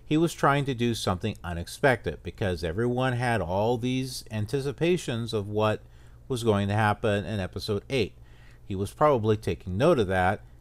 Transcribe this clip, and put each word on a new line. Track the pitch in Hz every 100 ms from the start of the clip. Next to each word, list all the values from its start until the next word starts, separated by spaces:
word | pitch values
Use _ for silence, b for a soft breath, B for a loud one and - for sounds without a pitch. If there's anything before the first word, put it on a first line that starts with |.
He | - 151
was | 165
trying | - 156 139 139
to |
do | 123 120
something | 113 - 90 107 -
unexpected | 87 85 85 - 139 123 - 78
because | - - 104 87
everyone | 82 87 120 123 131
had | 123 123 113
all | 82 92 113 123
these | 123 127 131 127 -
anticipations | 110 104 143 135 131 165 180 - 117 117
of | 110 101
what | 104 107 104 - b b b -
was | 127
going | 113 101 101
to |
happen | 104 107 104 113 101
in | 87 107
Episode | 90 101 - 101 -
eight. | 139 98 - b b b b
He | -
was | 95 98
probably | - 151 135 107 107
taking | - 87 - 92
note | 147 156
of | 95
that, | 95 90 104 - -